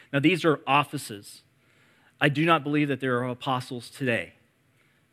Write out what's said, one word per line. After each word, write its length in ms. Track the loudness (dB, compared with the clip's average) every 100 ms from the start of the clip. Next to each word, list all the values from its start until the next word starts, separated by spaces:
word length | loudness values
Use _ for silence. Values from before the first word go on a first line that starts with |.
| -4
Now, 80 | 2
these 240 | 2 4
are 160 | 2 2 2
offices. 760 | 2 2 -4 -10 -14 -16 -20 _ _ _ _ _ _ _ 0
I 120 | 0
do 160 | 2 2
not 160 | 2
believe 260 | 2 0 0
that 120 | -2
there 180 | -2 -2
are 100 | -2
apostles 640 | -6 -4 -4 -4 -12 -12
today, 440 | -8 -2 -2 -4 _ _ _ _ _ _ _ _